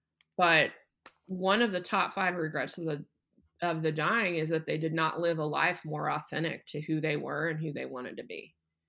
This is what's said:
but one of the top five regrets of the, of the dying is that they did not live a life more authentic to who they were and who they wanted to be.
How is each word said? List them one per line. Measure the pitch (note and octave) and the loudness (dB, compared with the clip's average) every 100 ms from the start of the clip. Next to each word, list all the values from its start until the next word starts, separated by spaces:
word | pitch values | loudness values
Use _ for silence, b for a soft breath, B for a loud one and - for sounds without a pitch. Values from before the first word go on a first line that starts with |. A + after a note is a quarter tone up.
| _ _ _ - | _ _ _ 2
but | F3 D#3+ C3 - _ _ - _ - | 6 6 4 0 _ _ -20 _ -10
one | F#3 F#3 G#3+ | -2 4 4
of | A#3 | 4
the | F3+ | 0
top | F3+ G3+ F3 | 0 0 0
five | - F#3 F3 | 0 0 0
regrets | D#3 D#3 B2+ - | -2 -2 -4 -4
of | D#3+ | -4
the, | D3+ - _ _ _ _ - | -4 -8 _ _ _ _ -4
of | F3 D#3+ | -2 0
the | D#3+ | 0
dying | D#3 D#3 A3+ G3 E3 | 2 2 2 2 0
is | D#3+ | 0
that | D#3+ D#3+ | 0 0
they | D#3 | -2
did | D#3+ | 0
not | E3 D#3+ D#3 | 2 0 2
live | E3+ D#3+ | 0 2
a | D3+ | 0
life | C#3+ E3 F3 | 2 2 0
more | D#3 D3+ D3 | -6 -4 -2
authentic | D3 - D3 D#3+ B2+ - | -2 -4 -4 -2 -4 -8
to | D3 | -8
who | D#3 D#3 | -2 0
they | D#3 D3 | 0 -2
were | C3 D3 E3 | -2 -4 -2
and | D#3 | -4
who | D#3+ | -4
they | C#3 C3 | -6 -8
wanted | C3 A#2+ - | -8 -10 -10
to | |
be. | - D#2+ - _ _ _ | -10 -12 -14 _ _ _